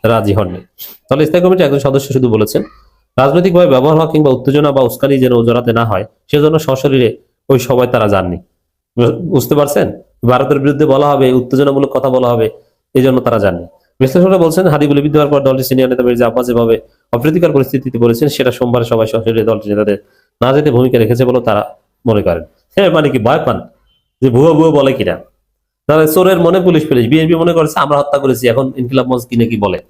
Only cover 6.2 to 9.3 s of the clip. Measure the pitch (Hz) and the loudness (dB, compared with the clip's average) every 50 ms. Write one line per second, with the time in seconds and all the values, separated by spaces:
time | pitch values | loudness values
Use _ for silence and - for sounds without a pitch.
6.2 | _ _ - 147 147 151 160 151 156 - 131 127 - 143 135 131 123 107 - - | _ _ -2 0 2 2 0 0 0 -2 -4 -2 0 0 0 2 0 0 -2 -6
7.2 | _ _ _ _ _ - 139 123 120 - 131 123 123 120 - 120 107 104 101 95 | _ _ _ _ _ -2 -2 -2 0 0 0 0 0 0 0 -2 0 0 0 0
8.2 | 92 90 87 80 _ _ _ _ _ _ _ _ _ _ _ 120 120 - - - | -2 -4 -8 -10 _ _ _ _ _ _ _ _ _ _ _ 0 0 0 0 -4
9.2 | 180 156 | -6 -2